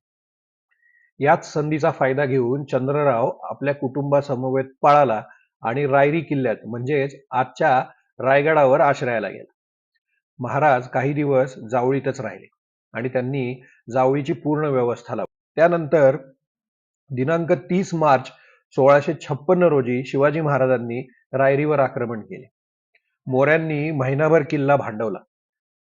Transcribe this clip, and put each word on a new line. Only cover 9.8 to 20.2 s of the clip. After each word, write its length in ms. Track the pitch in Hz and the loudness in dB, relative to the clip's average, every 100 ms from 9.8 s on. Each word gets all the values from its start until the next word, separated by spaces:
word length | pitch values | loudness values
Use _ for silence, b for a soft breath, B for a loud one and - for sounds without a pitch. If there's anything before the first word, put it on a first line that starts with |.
| _ _ _ _ _ - | _ _ _ _ _ -12
महाराज 480 | 120 135 151 127 127 | -6 2 2 2 0
काही 260 | 127 135 | -4 -2
दिवस 420 | 151 143 131 131 - | -2 0 0 0 -6
जावळीतच 640 | 110 123 123 139 139 123 | -6 -2 0 -2 -4 -6
राहिले 260 | 107 92 - _ _ _ _ | -10 -12 -20 _ _ _ _
आणि 160 | 117 123 | -8 -6
त्यांनी 540 | 127 123 139 123 131 b b - | -4 -4 -4 -6 -8 b b -6
जावळीची 400 | 127 131 143 139 | 0 0 0 -4
पूर्ण 320 | 170 147 151 151 | -6 -4 -2 -2
व्यवस्था 500 | 131 120 113 - 113 | 0 -2 -4 -8 -8
लावली. 360 | 92 _ _ 147 | -10 _ _ 0
त्यानंतर 600 | 170 170 147 165 135 151 - _ _ _ _ _ _ _ - | 2 2 0 4 4 2 -6 _ _ _ _ _ _ _ -10
दिनांक 420 | 127 131 170 160 | -6 -2 -2 0
तीस 420 | 175 - 180 185 | -2 -2 -4 -2
मार्च 380 | 165 151 131 - b b b _ | 0 2 2 0 b b b _
सोळाशे 420 | - 135 143 156 | 2 6 6 2
छप्पन्न 500 | 151 - 139 - 180 | -6 -8 -4 0 2
रोजी 420 | 170 143 120 123 135 | 4 2 0 -4 -2
शिवाजी 360 | 135 | 0